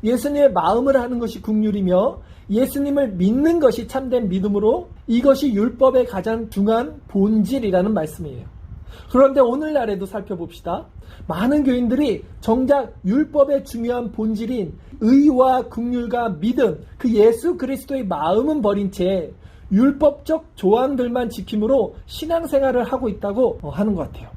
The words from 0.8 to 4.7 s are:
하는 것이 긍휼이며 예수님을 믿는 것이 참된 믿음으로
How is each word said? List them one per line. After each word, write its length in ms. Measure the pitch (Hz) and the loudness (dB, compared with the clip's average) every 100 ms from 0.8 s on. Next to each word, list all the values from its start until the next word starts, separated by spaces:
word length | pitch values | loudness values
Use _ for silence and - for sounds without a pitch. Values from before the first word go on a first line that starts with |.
| 269 269 | 2 2
하는 200 | 240 247 | 0 -4
것이 200 | 233 - | -6 -8
긍휼이며 760 | - 214 214 208 185 180 233 - - - - | -4 0 0 0 2 2 2 -4 -18 -20 -4
예수님을 640 | 202 262 277 285 285 269 | 0 0 -2 -2 0 0
믿는 480 | 185 185 247 311 339 | 0 0 2 2 4
것이 260 | 277 240 233 | 2 2 -6
참된 420 | 262 262 247 214 | -6 -2 -2 0
믿음으로 600 | 185 202 202 214 | -2 0 0 2